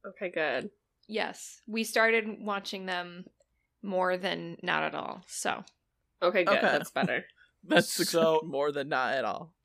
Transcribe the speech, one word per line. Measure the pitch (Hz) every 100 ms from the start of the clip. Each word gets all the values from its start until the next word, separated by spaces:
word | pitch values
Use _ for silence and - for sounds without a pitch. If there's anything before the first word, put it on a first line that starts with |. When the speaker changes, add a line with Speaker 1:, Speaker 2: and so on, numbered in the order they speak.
| 202
Speaker 1:
Okay, | - 185
good. | 175 156 127 214 _ _ _ -
Speaker 2:
Yes, | 214 - - - - -
we | 220
started | 220 233 226 226 220 -
watching | 208 202 196 196 185
them | 180 175 175 185 _ _ _ _ _
more | 202 185 185 185
than | 185 175 170 170
not | 175 156
at | 156 151
all, | - - -
so. | - - - - _ _ _ _ _
Speaker 1:
Okay, | 180 190
good. | 180 196
Speaker 3:
Okay. | 214
Speaker 1:
That's | 151 -
better. | - 175 - - _ _
Speaker 3:
<laughs> | _
That's | 165 - - -
the | 175
Speaker 4:
So | 170 160 160
Speaker 3:
good, | 160
more | 139 147
than | 143 139
not | 135 123
at | 131 110
all. | - 160 _